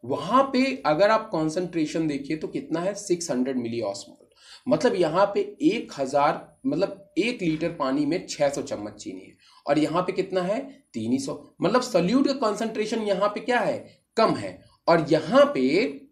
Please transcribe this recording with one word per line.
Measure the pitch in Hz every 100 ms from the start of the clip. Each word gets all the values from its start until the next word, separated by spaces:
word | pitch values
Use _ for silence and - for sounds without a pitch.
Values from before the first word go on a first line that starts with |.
| 120
वहां | 139 165 247
पे | 269 254 262 254 151
अगर | 156 202
आप | 220 220
कॉन्सेंट्रेशन | 170 156 160 180 170 151 170 160
देखिए | 139 - 156
तो | 190
कितना | 151 - 156
है, | 185
सिक्स | 202 - 170 -
हंड्रेड | 127 127 127
मिलियोस्मॉल। | 117 113 104 98 - - _ _ - - -
मतलब | - 254 190
यहाँ | 160 165 202
पे | 202 - -
एक | 151 226 - -
हजार, | 135 139 147 - - _ 131
मतलब | 156 196 - - -
एक | 220 240
लीटर | 175 156 165
पानी | 165 135 139 147
में | 175 -
छह | - 143
सौ | 139
चम्मच | 127 101 104
चीनी | 104 - 127
है, | 95 _ _ _ -
और | 147
यहाँ | 151 165
पे | 180
कितना | 190 175 185
है, | 180 220 277 - _
तीन | - 110 135
सौ। | - 147 - _
मतलब | 165 240
सॉल्यूट | 247 180 175 254 285
का |
कॉन्सेंट्रेशन | 262 220 202 226 233 214 226
यहाँ | 208 190 202
पे | 214
क्या | - 247
है, | 180 110 - _ _ -
कम | 214
है, | 135 98 90 - _ -
और | 170 147
यहाँ | 156 156 247 285
पे | 170 127 165 269 - -